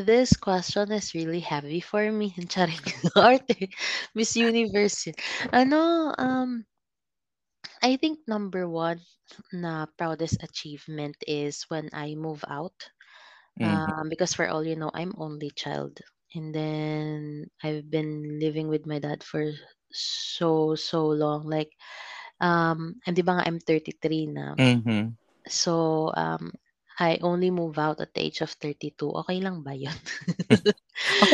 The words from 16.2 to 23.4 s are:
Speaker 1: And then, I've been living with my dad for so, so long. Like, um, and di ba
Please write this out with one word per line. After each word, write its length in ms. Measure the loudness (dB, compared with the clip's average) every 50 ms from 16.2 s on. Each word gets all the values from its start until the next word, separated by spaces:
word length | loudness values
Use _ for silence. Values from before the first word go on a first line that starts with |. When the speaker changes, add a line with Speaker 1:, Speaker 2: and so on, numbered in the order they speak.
| _ _ -12
Speaker 1:
And 160 | -10 -10 -6 -6
then, 960 | -4 -4 -2 -4 -4 -4 -4 -4 -4 -4 -6 -6 -8 -8 -8 -10 -10 -12 -14 _ -8 -6
I've 240 | -6 -6 -6 -6 -4
been 480 | -2 -2 -2 -2 -6 -6 -6 -6 -4
living 320 | -2 0 0 0 0 -2 0
with 160 | -2 -2 -2
my 160 | -4 -6 -4
dad 240 | -4 -4 -6 -6 -8
for 240 | -6 -4 -2 -2 -2 -4 -8 -14 -20 _ _ _ _
so, 840 | -12 -8 -6 -6 -6 -6 -8 -8 -4 0 2 2 4 4 4 2 0
so 320 | -2 -4 -2 0 0 2 2
long. 400 | 2 2 2 0 0 -2 -4 -2
Like, 240 | -2 -2 -2 -4 _ _ -20 -18 -18 -16 -16 -16 -16 -16 -16 -16 _
um, 640 | 0 2 4 4 4 4 2 2 0 -4 -8 -10 -8 -4 0
and 80 | 2
di 80 | 2 4
ba 160 | 4 4 4